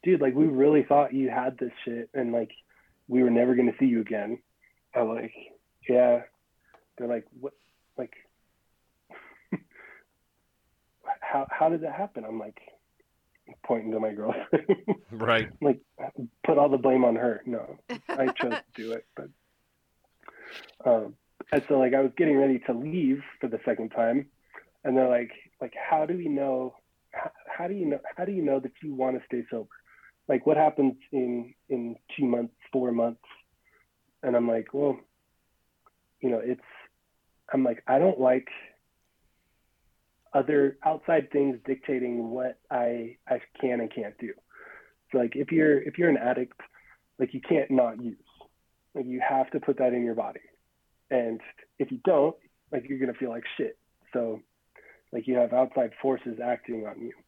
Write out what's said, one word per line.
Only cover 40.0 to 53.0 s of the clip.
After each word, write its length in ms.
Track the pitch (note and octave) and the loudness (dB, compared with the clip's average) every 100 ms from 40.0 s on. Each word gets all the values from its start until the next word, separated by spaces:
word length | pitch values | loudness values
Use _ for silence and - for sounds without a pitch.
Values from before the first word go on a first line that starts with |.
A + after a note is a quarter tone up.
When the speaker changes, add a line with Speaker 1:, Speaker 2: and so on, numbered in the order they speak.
| _ _ _ | _ _ _
Speaker 1:
other 440 | C#3 C3+ D3 C#3 - | 0 2 4 2 2
outside 460 | D#3 D#3 - D#3+ C3+ | -2 -2 0 0 2
things 280 | D3 C#3 B2 - | 0 0 -2 -6
dictating 640 | C3 - C3 B2 A#2+ A2+ | -6 -4 -2 -2 -4 -4
what 280 | B2 B2+ - _ | -4 -6 -8 _
I, 480 | B2+ A#2+ A#2+ A#2 - - | -2 -2 -2 -8 -14 -6
I 120 | B2 - - | -6 -6 -4
can 200 | C3 B2 | -2 -2
and 140 | A2+ | -4
can't 220 | - G#2 - | -6 -10 -10
do." 140 | A2+ - _ - - - - _ _ | -12 -12 _ -20 -20 -20 -20 _ _
So, 60 | C3 | 0
like, 180 | A#2+ C3 | 0 -2
if 160 | - | 0
you're, 260 | E3 D#3 C#3+ | 2 4 2
if 160 | - - | 0 0
you're 100 | E3+ | 2
an 80 | C3+ | 2
addict, 420 | A#2+ B2+ B2 - - _ _ _ _ - | 0 -2 -4 -10 -20 _ _ _ _ -6
like, 160 | B2+ | -6
you 60 | B2+ - | -6 0
can't 240 | D#3+ C3+ | 0 2
not 320 | C3 A#2+ A2+ | 2 2 -2
use. 140 | A#2+ G2 _ _ - _ _ _ _ | -12 -12 _ _ -20 _ _ _ _
Like, 100 | C#3+ | -10
you 160 | B2+ B2+ | -8 -4
have 300 | C3 C3+ C3 | 0 0 0
to 100 | C#3 | -2
put 160 | - C3+ | -2 2
that 160 | B2+ | 2
in 100 | B2 | 2
your 100 | A#2+ | -2
body. 260 | A2+ - - _ _ _ _ _ _ _ | -2 -6 -8 _ _ _ _ _ _ _
And 280 | C3 A#2 A2+ - - _ _ | -2 -2 -6 -12 -20 _ _
if 140 | C3+ | -6
you 60 | B2+ | 0
don't, 320 | - D#3 D3 - _ _ _ | 2 4 4 0 _ _ _
like, 160 | C3 B2+ | -8 -6
you're 100 | |
gonna 140 | C3+ | -4